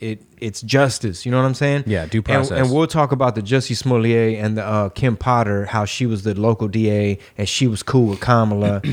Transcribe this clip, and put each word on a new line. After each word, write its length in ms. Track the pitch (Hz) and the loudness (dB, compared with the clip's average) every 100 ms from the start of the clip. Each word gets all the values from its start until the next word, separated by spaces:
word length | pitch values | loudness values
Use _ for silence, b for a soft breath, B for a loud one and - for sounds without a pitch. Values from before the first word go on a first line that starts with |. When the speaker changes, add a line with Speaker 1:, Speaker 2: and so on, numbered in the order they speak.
Speaker 1:
it, 180 | 113 110 - _ | -8 -8 -12 _
it's 200 | 110 - | -10 -8
justice. 640 | 107 135 135 - 110 87 127 | 0 4 4 0 -6 -6 -2
You 60 | |
know 60 | 127 | 0
what 80 | 131 | 0
I'm 80 | |
saying? 320 | 127 143 143 120 | 0 0 0 -2
Speaker 2:
Yeah, 200 | 95 80 | -4 -2
due 100 | 113 | -2
Speaker 1:
And, 80 | - | 0
Speaker 2:
process. 340 | 139 139 135 | 0 0 0
Speaker 1:
and 160 | 127 143 | 2 2
we'll 120 | 160 | 0
talk 260 | 160 143 | 0 0
about 220 | 135 127 110 | 2 0 0
the 60 | |
Jussie 360 | 101 131 - 117 | 0 0 0 -4
Smollett 600 | 131 120 113 113 113 107 | 0 2 4 4 2 0
and 200 | 107 110 | -2 -2
the, 80 | 104 | -2
uh, 240 | 107 98 | -2 -2
Kim 260 | - 131 107 | 0 -2 0
Potter, 520 | 127 123 104 101 98 | 0 2 2 0 -2
how 180 | 110 101 | -2 -4
she 200 | - 123 | -2 -2
was 180 | 107 | -2
the 100 | 107 98 | -2 0
local 300 | 113 110 107 | 0 0 0
D 240 | 110 110 | 0 2
A 260 | 104 104 98 B - | 2 0 -2 B -8
and 100 | 101 | -6
she 200 | - 131 | 0 0
was 160 | 107 | 0
cool 240 | - 131 110 | 0 2 2
with 120 | 98 | 0
Kamala, 640 | 123 120 107 104 104 101 143 | 2 2 2 2 0 0 -2